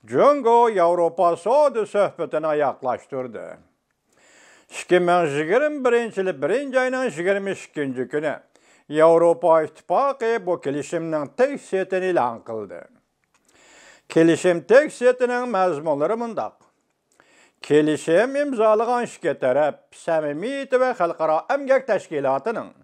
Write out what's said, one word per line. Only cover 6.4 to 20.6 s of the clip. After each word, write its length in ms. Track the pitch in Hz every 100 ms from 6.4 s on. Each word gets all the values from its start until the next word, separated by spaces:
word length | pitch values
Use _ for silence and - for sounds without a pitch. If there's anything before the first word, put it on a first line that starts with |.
birinchi 380 | 143 226 285 254
ayning 380 | 254 254 254 151
yigirma 320 | 175 202 196
ikkinchi 580 | 175 - - 139 127 127
kuni 260 | 151 151 123 _ _ _ _ _
Yevropa 720 | 151 160 165 170 165 175 160
Ittifoqi 840 | 156 - _ 180 277 277 226 226 180
bu 160 | 170
kelishimning 760 | 143 143 135 170 165 156 139 -
tekst 280 | 262 285 -
setini 400 | 190 185 185 185
e'lon 340 | 170 123 117 -
qildi. 340 | 110 101 87 - _ _ _ _ _ _ _ _ - - - _
Kelishim 520 | - 165 160 185 170
tekst 360 | 139 233 302 -
setining 480 | 247 247 247 247 247 202
mazmunlari 600 | 185 147 160 143 151 226
mundaq. 380 | 233 190 107 _ _ _ _ _ _ _ _ _ _ _
Kelishim 760 | - 147 151 147 - 165 247 277
imzolagan 680 | 294 247 220 214 233 247
ikki 300 | 233 - 165 139
taraf 360 | 131 131 147 139 _
samimiyati 880 | - - 160 151 147 214 277